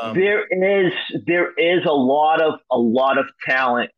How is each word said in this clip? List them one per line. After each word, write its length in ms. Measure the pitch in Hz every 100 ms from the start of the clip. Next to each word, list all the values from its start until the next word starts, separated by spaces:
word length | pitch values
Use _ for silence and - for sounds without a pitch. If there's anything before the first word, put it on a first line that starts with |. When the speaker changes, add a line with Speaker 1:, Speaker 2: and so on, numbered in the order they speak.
Speaker 1:
Um, 120 | 113 127
Speaker 2:
there 260 | 202 208 - 185 190 202 180
is, 60 | - - 160 110
there 260 | 175 -
is 320 | - 165 180 165
a 60 |
lot 500 | 143 127 147 156 160
of, 120 | 160 - _
a 40 | 127
lot 420 | 117 123 135 135
of 80 | 131 -
talent. 480 | 156 131 127 120 107